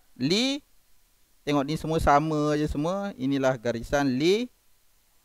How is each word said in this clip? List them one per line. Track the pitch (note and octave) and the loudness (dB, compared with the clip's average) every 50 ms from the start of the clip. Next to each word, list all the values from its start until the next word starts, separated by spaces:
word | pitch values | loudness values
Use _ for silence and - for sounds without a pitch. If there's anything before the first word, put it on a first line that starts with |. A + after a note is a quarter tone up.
| _ _ _ - | _ _ _ -4
li-, | B2 C#3+ F3+ G#3+ B3 C4+ C#4 C#4+ - _ _ _ _ _ - - _ _ _ _ _ _ _ _ _ | 0 0 2 2 2 0 -2 -4 -8 _ _ _ _ _ -20 -20 _ _ _ _ _ _ _ _ _
tengok | - D3 C#3+ C3+ | -2 -2 0 0
ni | C#3+ D#3+ D#3 | -2 -4 -4
semua | - D#3 D#3+ E3 D#3 | -4 -4 -2 2 4
sama | D#3 C#3+ C#3+ D3+ D#3+ D#3 D3+ D3 D3+ D3+ D3+ | 6 6 6 4 2 0 0 0 0 0 0
je | D3+ | -2
semua. | D3+ - C#3+ D3 E3 F#3 G3 G3+ G3+ - | -2 -2 -4 -4 -4 -4 -4 -6 -8 -8
Inilah | - B2+ C3+ C#3 C#3 C3+ C3 C3 | -6 -4 -2 -2 0 0 0 0
garisan | C3 A2 A#2+ A#2 A#2 A#2 - - C#3+ C#3+ C#3 | 0 -2 -4 -4 -4 -4 -2 0 0 0 0
li-, | B2 B2+ D3+ F3 G3 A3 B3 B3 - _ _ _ _ _ _ _ _ _ _ _ _ _ | 0 2 2 2 2 2 0 -4 -10 _ _ _ _ _ _ _ _ _ _ _ _ _